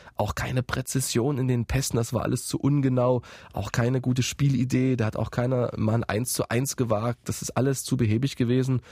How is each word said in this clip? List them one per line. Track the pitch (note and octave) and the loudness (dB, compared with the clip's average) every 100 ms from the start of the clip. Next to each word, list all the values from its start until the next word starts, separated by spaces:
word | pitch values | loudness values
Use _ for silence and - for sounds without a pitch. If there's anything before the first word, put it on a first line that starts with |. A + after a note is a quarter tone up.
| - - | -8 -4
auch | G#2 | -2
keine | - B2 B2+ | -2 -2 -2
Präzision | B2 - - C#3 - A#2+ B2+ C#3 | -2 -4 -2 -2 0 0 0 0
in | C3 | 0
den | B2 | 0
Pässen, | A2+ B2+ - A#2 | 0 -2 0 -2
das | A#2+ | 0
war | A#2 | -2
alles | - B2+ - | 0 -2 -2
zu | - | -2
ungenau, | C3+ D3 C3+ B2+ B2 B2+ - - - | 2 2 2 2 2 2 -2 -14 -12
auch | - G2+ | -8 -4
keine | - A#2+ C3 | 0 0 0
gute | B2+ B2+ | 0 0
Spielidee, | - - C#3+ C3+ B2+ B2+ C3 B2 | 0 0 2 2 2 2 2 2
da | A2 | 0
hat | - | -2
auch | A2 | -2
keiner | - B2 B2+ A#2+ - | -2 0 0 0 0
mal | A2 | 0
ein | A#2 | 2
Eins | - G#2 B2 | 0 -2 -2
zu | - - | -2 0
eins | A#2 C#3 - | 0 -2 -2
gewagt, | A#2 G#2 A#2+ A#2+ | 0 0 0 -4
das | - - | -6 -8
ist | - | -4
alles | - C3+ C3+ | 0 0 0
zu | - B2+ | -2 0
behäbig | A2+ A2 C3+ - | 2 2 0 0
gewesen. | A#2+ B2+ C3 B2+ - | 2 2 2 0 -2